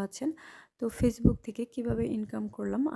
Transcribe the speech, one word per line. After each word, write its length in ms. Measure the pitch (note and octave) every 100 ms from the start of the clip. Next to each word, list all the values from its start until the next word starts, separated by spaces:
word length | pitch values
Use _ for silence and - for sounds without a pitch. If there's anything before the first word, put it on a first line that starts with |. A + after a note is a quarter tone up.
| G3
আছেন। 220 | - C#4 D#4+ - - - _
তো 60 | A#3 -
Facebook 400 | B3 A3+ A#3 - -
থেকে 160 | G#3 A#3+
কিভাবে 300 | - A#3 A3+ A#3 A3
ইনকাম 280 | G#3 A3 G#3+ G#3+
করলাম 260 | G3+ G#3 C#4+